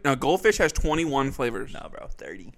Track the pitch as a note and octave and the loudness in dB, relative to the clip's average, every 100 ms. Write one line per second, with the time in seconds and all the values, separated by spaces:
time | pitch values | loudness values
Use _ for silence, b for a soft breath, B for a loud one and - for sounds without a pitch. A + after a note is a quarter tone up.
0 | C#3+ C3 C3 F#3 A3 G#3 D#3+ - D#3+ D#3 | 0 2 2 4 4 4 2 2 2 2
1 | E3 C#3 C3+ C3+ B2 A2+ A2+ - - - | 2 2 0 0 -2 -2 -8 -10 -12 -12
2 | - - C2+ F#2 F2 | -10 -10 -10 -12 -14